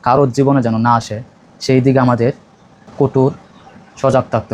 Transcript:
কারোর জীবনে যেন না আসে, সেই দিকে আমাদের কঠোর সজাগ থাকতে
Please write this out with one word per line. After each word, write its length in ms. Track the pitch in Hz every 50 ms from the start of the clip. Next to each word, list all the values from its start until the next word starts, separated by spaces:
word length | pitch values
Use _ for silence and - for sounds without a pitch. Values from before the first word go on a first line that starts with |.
| -
কারোর 220 | 123 127 143 143 127 113
জীবনে 220 | 139 135 139 139 135 117
যেন 100 | 113 113 113 113
না 40 | 120 117 117
আসে, 180 | 113 - 104 113 127 - - _ - - - -
সেই 180 | - - 131 131 123
দিকে 140 | 135 127 131 127
আমাদের 260 | 123 120 113 117 135 - - - _ _ _ - _ _ _ _ - - -
কঠোর 320 | 143 131 - 131 131 139 - - - - - - - - - - - - - -
সজাগ 240 | - 135 131 127 120 - 127
থাকতে 200 | 113 - -